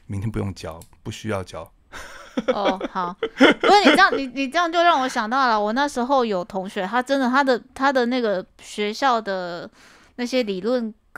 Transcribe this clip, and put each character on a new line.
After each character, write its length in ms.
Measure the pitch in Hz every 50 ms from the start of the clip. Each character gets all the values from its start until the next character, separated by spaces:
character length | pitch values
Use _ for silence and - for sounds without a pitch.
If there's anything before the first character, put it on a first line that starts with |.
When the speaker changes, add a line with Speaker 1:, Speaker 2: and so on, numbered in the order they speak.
| -
Speaker 1:
明 140 | - 101 98
天 100 | 110 113
不 80 | 101 110
用 120 | 101 98 90
交， 240 | - - 85 80 85 - - - - -
不 80 | -
需 160 | - - - 107
要 140 | 101 95 92
交。” 260 | - - 80 82 - _ _ _ _ - - - - - - - - - 247 220
Speaker 2:
哦， 320 | 262 240 214 202 196 190 185 - -
好。 220 | - 190 180 175 180 - - - -
不 300 | - 262 392 - - -
过 120 | 311 392 415
你 60 | 381
这 100 | 285 -
样， 220 | 359 392 349 -
你， 100 | 277 269
你 200 | 254 233 277 277 254
这 80 | 294
样 140 | 339 349 330
就 100 | 339 339
让 200 | 339 349 330 269
我 60 | 262
想 220 | 262 - 254 214 214
到 180 | 254 269 269
了， 120 | 240 220 214
我 140 | 208 208 226
那 120 | 269 294
时 140 | 285 - 247
候 220 | 240 254 277 262 240
有 200 | 220 196 175 175
同 240 | - - 190 185
学， 180 | 196 - 208 185
他 180 | 190 220 247 247
真 160 | - 277 277
的， 100 | 262 240
他 140 | 254 277 285
的， 180 | 262 247 - - - -
他 180 | - 269 285
的 140 | 262 254 240
那 160 | 233 254 247
个 240 | 233 214 190 185 185 - _ -
学 320 | - - - 214 208 208 220
校 260 | - 277 262 240 226
的 500 | 220 202 190 185 180 175 175 165 - 214 - - - - - - - _ _
那 100 | - 247
些 180 | 240 262 254 240
理 180 | 208 196 180
论 320 | 190 226 254 247 226 214 - _ _ _ -